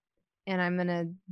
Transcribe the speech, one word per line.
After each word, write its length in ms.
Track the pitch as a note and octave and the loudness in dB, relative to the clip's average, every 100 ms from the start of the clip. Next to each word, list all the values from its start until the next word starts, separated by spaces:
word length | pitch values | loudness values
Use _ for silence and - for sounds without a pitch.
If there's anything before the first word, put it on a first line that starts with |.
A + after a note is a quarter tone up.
| _ _ _ _ - | _ _ _ _ -4
and 160 | F#3 | 0
I'm 140 | F3 F3+ | 2 2
gonna 360 | F3+ F3 E3 F3+ - | 0 0 -2 -8 -12